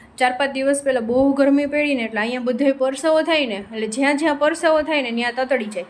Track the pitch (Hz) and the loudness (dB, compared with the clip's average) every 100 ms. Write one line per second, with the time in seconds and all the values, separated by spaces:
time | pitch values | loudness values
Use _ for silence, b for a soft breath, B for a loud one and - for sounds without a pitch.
0 | B - 254 254 277 269 269 277 285 254 | B -2 0 0 -2 0 0 0 0 -2
1 | 220 254 277 269 277 277 285 294 294 262 | 0 2 4 4 4 4 2 0 0 -2
2 | 220 220 226 254 247 247 277 269 262 269 | -2 -4 -4 -4 -4 0 0 2 -2 -2
3 | 320 311 320 320 262 196 196 220 214 233 | 0 2 2 0 0 -6 -8 -8 -6 0
4 | 277 294 320 285 294 330 339 311 302 302 | 0 2 0 2 0 2 2 2 2 -2
5 | 247 233 240 240 262 262 214 196 185 | -2 -2 -2 -2 -2 -2 -2 -8 -12